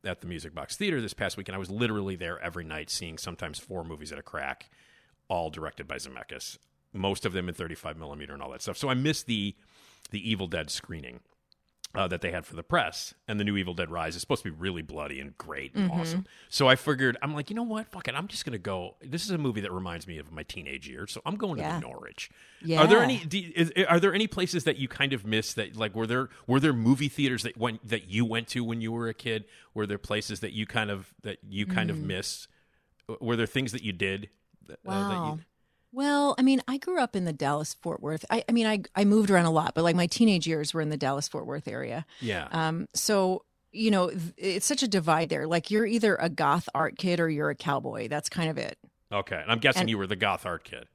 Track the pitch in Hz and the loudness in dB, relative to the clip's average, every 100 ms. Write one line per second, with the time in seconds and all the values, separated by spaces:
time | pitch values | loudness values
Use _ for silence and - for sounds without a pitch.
0 | 98 87 82 85 82 78 - - 208 151 | -6 -6 -8 -10 -8 -10 -10 -4 -2 -2
1 | 107 - 98 - 98 95 90 101 120 107 | -4 -4 -4 -4 -8 -8 -6 -2 0 0
2 | 98 90 85 87 85 85 80 78 76 - | -4 -4 -6 -6 -8 -8 -8 -8 -6 -6
3 | 85 82 - 85 85 73 - 92 82 76 | -6 -10 -10 -8 -10 -10 -10 -8 -8 -10
4 | 76 71 - 76 69 65 - _ _ _ | -12 -14 -10 -8 -6 -8 -12 _ _ _
5 | _ _ _ 90 80 78 78 - 67 65 | _ _ _ -2 -2 -6 -10 -10 -12 -10
6 | 67 64 53 65 - - _ _ _ - | -10 -14 -14 -12 -12 -16 _ _ _ -2
7 | 98 98 104 92 90 85 85 82 80 78 | -2 0 -2 -2 -4 -6 -8 -8 -10 -10
8 | 78 73 71 71 69 131 - 95 139 127 | -12 -12 -12 -10 -12 -10 -8 -4 0 2
9 | 143 151 - 110 101 - _ _ - _ | 2 0 -2 -2 -2 -6 _ _ -20 _
10 | - 104 101 104 95 85 78 - - 82 | -10 -8 -2 -2 -2 -4 -4 -8 -8 -12
11 | 65 60 _ _ _ _ _ _ - - | -12 -16 _ _ _ _ _ _ -10 -2
12 | 92 87 90 87 - 80 - 175 92 - | -2 -2 -4 -4 -8 -14 -2 0 0 -4
13 | - - - 104 104 101 90 87 82 85 | -12 -14 -6 -2 0 0 -2 -4 -4 -2
14 | 80 87 - 127 98 78 92 87 76 78 | -4 -6 -4 -4 -4 -6 -6 -6 -8 -8
15 | 73 67 71 - 78 71 69 - 185 170 | -8 -8 -12 -14 -10 -10 -6 -2 0 0
16 | 165 170 190 - - - 135 127 - 135 | -2 -4 -6 -16 -6 2 6 6 4 2
17 | 131 120 143 147 143 214 240 220 220 185 | 2 0 -4 -4 -6 -6 -4 -6 -8 -10
18 | - 131 190 - - 113 92 95 90 - | -6 -6 -6 -8 -6 -6 -4 -4 -6 -12
19 | - 160 214 175 139 110 101 90 90 85 | -8 -6 -2 0 0 -2 -4 -4 -6 -8
20 | 90 80 73 80 78 - 69 69 67 64 | -8 -12 -10 -10 -8 -10 -10 -10 -12 -12
21 | 92 - - 208 214 151 156 165 - - | -10 -8 -6 -4 -4 -4 -4 -4 -6 -12
22 | - - - - - - 160 160 156 214 | -16 -14 -16 -16 -20 -12 0 6 10 10
23 | 240 240 160 196 175 170 165 170 190 170 | 8 2 0 -4 -2 2 2 4 6 6
24 | 190 185 220 - 185 175 156 135 135 - | 6 4 0 0 0 0 0 0 -4 0
25 | 139 135 101 110 - - 101 110 110 101 | 0 0 0 0 0 -4 -6 -2 -2 -2
26 | 113 123 131 - - 131 151 123 113 131 | 0 0 -2 -8 2 6 6 4 6 4
27 | 143 - 135 123 113 110 117 110 104 110 | 2 0 0 0 -4 -2 -2 -2 -4 -4
28 | 92 104 117 113 117 123 117 117 113 117 | -2 0 2 0 -2 -4 -2 -2 -2 -2
29 | 117 110 117 110 104 - - - 104 101 | -4 -4 -4 -4 -6 -20 -12 -4 -2 -4
30 | - 107 - 101 107 107 107 117 104 101 | -2 -4 -2 -6 -6 -6 -2 -2 -2 -4
31 | 95 _ 104 - 101 98 104 185 90 160 | -8 _ -12 -12 -8 -4 -2 0 0 -2
32 | 147 92 - - - _ _ _ _ _ | -4 -4 -6 -8 -14 _ _ _ _ _
33 | - 110 117 117 113 135 127 113 104 90 | -12 -6 0 2 2 0 -2 -4 -6 -2
34 | 98 98 104 _ _ _ - - 190 196 | -2 -2 -8 _ _ _ -20 -14 -4 -2
35 | 202 185 160 156 165 _ _ _ _ 247 | -2 -2 -4 -6 -12 _ _ _ _ -2
36 | 285 285 285 - 262 262 247 269 - 359 | 2 4 4 6 6 6 2 -4 0 0
37 | 247 196 175 147 139 147 156 - - - | 0 0 -2 0 0 0 -2 -6 -6 -4
38 | 143 156 - 233 - 233 220 214 175 - | -4 -4 0 0 4 4 4 2 0 4
39 | 202 214 202 185 170 160 - - 170 170 | 6 8 8 8 8 4 2 4 4 6
40 | 175 - 226 185 165 160 151 165 151 151 | 4 6 6 6 2 -2 0 0 0 0
41 | 139 139 147 - - 143 - 113 123 117 | 0 0 -2 -6 -6 -6 -6 -6 -4 -6
42 | 160 - 117 107 67 165 160 165 - - | -8 -6 -2 -2 -2 0 0 0 -4 -2
43 | - 202 185 185 _ _ _ - 220 202 | 2 4 4 2 _ _ _ 0 4 4
44 | 180 185 170 - 190 185 - 285 262 196 | 4 0 -6 -4 -2 0 0 2 4 4
45 | 160 160 165 151 151 170 - 208 220 226 | 4 4 4 0 2 0 2 2 4 4
46 | 214 185 170 143 147 160 - 143 156 - | 4 4 0 2 4 4 2 0 0 0
47 | 185 175 165 147 151 147 147 135 131 113 | 0 2 2 0 -2 -2 -2 -2 -2 -6
48 | 110 147 - - 160 160 - - - _ | -4 -4 -4 -2 0 0 -6 -8 -20 _
49 | _ 101 98 85 80 117 135 131 92 107 | _ -4 -2 -4 0 4 4 4 2 2
50 | 95 98 104 92 - 85 - 62 - | 0 0 2 0 -2 -6 -8 -16 -16